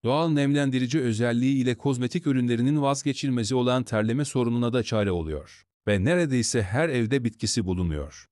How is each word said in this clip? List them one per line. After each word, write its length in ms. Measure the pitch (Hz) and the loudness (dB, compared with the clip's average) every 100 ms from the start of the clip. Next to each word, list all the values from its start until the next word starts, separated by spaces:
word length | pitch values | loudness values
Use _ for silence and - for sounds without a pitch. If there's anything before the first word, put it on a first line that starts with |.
Doğal 240 | - 143 165 | 0 0 2
nemlendirici 720 | 147 139 143 139 131 123 123 | 2 2 2 2 0 0 0
özelliği 600 | 123 110 120 117 131 135 | 0 0 0 2 2 2
ile 120 | 127 | 0
kozmetik 520 | 120 143 127 123 175 151 | 0 -2 -2 -2 -2 0
ürünlerinin 560 | 131 120 117 127 151 | 0 0 0 2 2
vazgeçilmezi 720 | 139 139 147 131 139 123 107 | 0 0 -2 -4 -2 -2 0
olan 300 | 131 123 127 | 0 2 0
terleme 400 | 120 110 107 120 | 0 0 0 0
sorununa 480 | 143 131 117 120 120 | -2 0 0 0 0
da 100 | 123 | 0
çare 280 | 110 110 101 | 0 0 0
oluyor. 540 | 87 80 76 - - _ _ - | 0 -4 -6 -10 -20 _ _ -2
Ve 180 | 101 | 0
neredeyse 580 | 101 180 165 127 113 127 | 2 2 2 0 0 -2
her 260 | 98 113 165 | 0 0 0
evde 360 | 127 113 135 | 0 0 0
bitkisi 400 | 120 - 107 - | -2 -4 -4 -2
bulunuyor. 640 | 95 92 87 76 71 - - | -2 0 0 -2 -8 -14 -20